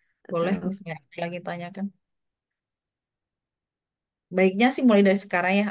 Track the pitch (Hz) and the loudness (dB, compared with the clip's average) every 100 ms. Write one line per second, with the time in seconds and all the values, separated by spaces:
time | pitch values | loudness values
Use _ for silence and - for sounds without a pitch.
0 | _ _ - 117 170 190 180 196 - 156 | _ _ -8 -4 -2 -2 -6 -8 -12 -14
1 | _ - 170 175 175 175 175 190 196 _ | _ -10 -8 -8 -10 -10 -10 -10 -10 _
2 | _ _ _ _ _ _ _ _ _ _ | _ _ _ _ _ _ _ _ _ _
3 | _ _ _ _ _ _ _ _ _ _ | _ _ _ _ _ _ _ _ _ _
4 | _ _ - 185 190 190 240 269 262 208 | _ _ -6 2 2 4 0 4 4 6
5 | 202 196 - 180 180 196 214 | 4 2 0 -2 0 0 0